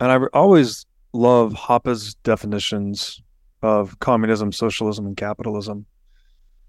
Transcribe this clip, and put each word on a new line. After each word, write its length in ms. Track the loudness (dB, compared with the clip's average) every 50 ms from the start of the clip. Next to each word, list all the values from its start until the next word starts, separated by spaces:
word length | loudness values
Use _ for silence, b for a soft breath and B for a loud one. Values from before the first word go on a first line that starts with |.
and 120 | 0 2 2
I 40 |
re-, 120 | 2 2 2 2
always 500 | 4 6 6 8 6 6 4 0 -8 -16 _ _ _ _ _ -4
love 380 | 2 4 6 6 6 4 2 -2
Hoppe's 600 | -6 -2 0 0 0 2 0 -4 -4 -6 -12 -16 -8 _
definitions 1000 | -2 -2 -2 -2 -6 -6 -6 -6 -6 -6 -6 -6 -6 -8 -8 -10 -12 -14 -16 _ _ _ _ _ _ _ _ -2
of 360 | 0 0 0 0 -2 -8 -6
communism, 520 | -2 0 0 0 2 0 0 0 -2 -4 -4
socialism, 540 | -4 -4 -4 -4 -4 -4 -4 -4 -6 -8
and 100 | -10 -10
capitalism, 720 | -8 -8 -8 -8 -8 -8 -8 -8 -8 -8 -10 -12 -12 -14 -18 _ _ _ _ _ _ _ _ _ _ _ _ _ _ _